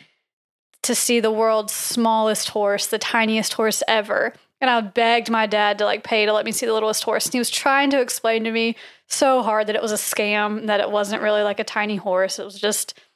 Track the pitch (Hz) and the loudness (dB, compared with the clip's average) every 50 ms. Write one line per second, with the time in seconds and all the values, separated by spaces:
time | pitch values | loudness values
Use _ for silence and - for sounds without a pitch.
0 | - _ _ _ _ _ _ _ _ _ _ _ _ _ _ _ - - 240 - | -20 _ _ _ _ _ _ _ _ _ _ _ _ _ _ _ -4 -2 -2 0
1 | - - 240 240 214 220 220 214 220 226 220 214 208 208 - - - - - 240 | 0 2 2 2 2 2 2 2 2 2 2 2 0 -2 -6 -6 -6 -4 -2 0
2 | 226 226 220 220 220 220 214 208 - - - 214 208 202 202 202 - - - 214 | 2 2 2 2 2 2 0 0 -2 -4 -2 0 0 2 0 0 -2 -2 -4 -4
3 | - - - 233 220 220 220 220 208 - - - 220 214 208 - - - 220 220 | -4 0 0 2 2 2 2 0 0 -2 -2 -2 0 0 0 0 0 0 0 0
4 | 208 214 208 - - 240 - - _ _ _ - 262 254 240 233 220 196 - 233 | 0 0 -2 -2 -2 -2 -4 -8 _ _ _ -2 0 2 2 2 0 -2 0 0
5 | 233 226 233 233 226 226 233 226 214 214 214 214 208 208 208 202 214 202 208 214 | 2 2 2 2 0 0 0 0 0 2 2 2 2 2 2 0 0 -2 -2 -2
6 | - - 233 220 208 208 214 214 208 220 214 - 254 226 220 220 214 214 214 - | -4 -2 0 2 2 2 2 0 0 -2 -4 -4 -2 0 0 0 0 0 -2 -2
7 | - 226 214 226 - - - 254 240 - - - - 285 269 277 277 277 277 277 | -2 -2 -2 -2 -2 -2 -2 -2 -2 -2 -2 -2 0 2 2 4 2 2 2 2
8 | 247 240 - - - 226 226 226 220 226 226 226 226 233 226 - - - - - | 0 0 -2 -4 0 0 0 0 0 -2 -2 -2 -2 -2 -2 -6 -10 -20 -20 -20
9 | _ - - - 294 269 262 254 220 220 214 214 220 208 208 - - 220 214 202 | _ -8 -2 2 4 4 4 4 2 2 2 0 0 0 -2 -2 0 -2 -2 -2
10 | - - - - 208 208 208 208 208 208 208 220 220 214 208 196 - - 208 208 | -4 -4 -2 -2 0 0 0 0 0 0 -2 -4 -2 0 0 0 0 0 0 -2
11 | 202 196 214 - - 214 214 208 208 208 202 - 208 - - 220 208 208 214 190 | -2 -2 -2 -2 0 0 2 2 2 0 0 -2 -6 -4 -2 -2 -2 -2 -2 -4
12 | - 202 180 185 190 185 - - 190 202 196 196 - 208 208 - - - - _ | -2 -2 0 0 0 0 -2 -6 -10 -10 -8 -4 -2 0 0 0 -4 -6 -10 _
13 | - _ _ | -20 _ _